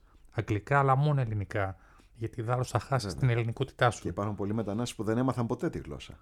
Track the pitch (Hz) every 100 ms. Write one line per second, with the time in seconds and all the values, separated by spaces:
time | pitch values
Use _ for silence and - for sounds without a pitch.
0 | _ - - - 101 104 - 143 135 131
1 | 151 139 117 107 98 110 95 - - -
2 | - 120 113 - 113 127 123 107 - 131
3 | 101 82 131 117 113 113 - - 123 -
4 | 85 90 104 104 101 113 104 101 120 -
5 | 107 113 131 127 113 123 165 90 69 69
6 | - -